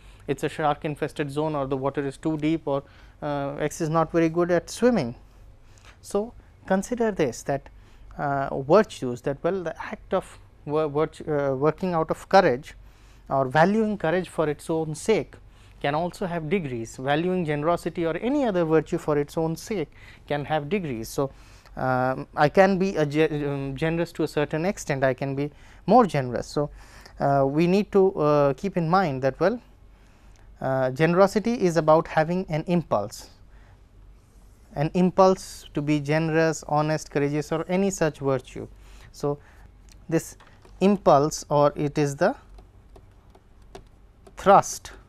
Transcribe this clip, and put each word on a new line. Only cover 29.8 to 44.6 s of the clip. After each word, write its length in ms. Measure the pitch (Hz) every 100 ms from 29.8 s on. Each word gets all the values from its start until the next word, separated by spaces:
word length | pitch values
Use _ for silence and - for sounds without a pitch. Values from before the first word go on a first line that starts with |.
| - - - - - - - -
uh, 300 | 131 131 131
generosity 640 | 131 160 170 196 214 220
is 240 | 240 180 165
about 300 | 156 160 165
having 360 | 160 160 180 185
an 140 | 156 165
impulse, 640 | 175 143 110 104 - - - - - - - - - - - - - - - -
an 160 | 147 156 180
impulse 720 | 180 - 190 190 - - - 151
to 80 |
be 160 | 147 151
generous, 640 | 143 156 160 160 160 156 -
honest, 440 | 147 151 156 -
courageous 400 | 151 143 151 147
or 120 | 160 165
any 240 | 180 196
such 260 | 190 156 -
virtue. 500 | 139 131 - 113 107 - - - -
So, 260 | - 143 143 - - - - - - -
this 260 | 160 - - - - - -
impulse 640 | 190 202 - 143 151 - -
or 240 | 147 147 147
it 240 | 147 151
is 160 | 143 139
the 200 | 185 - - - - - - - - - - - _ - - - - - - - - -
thrust 580 | 185 185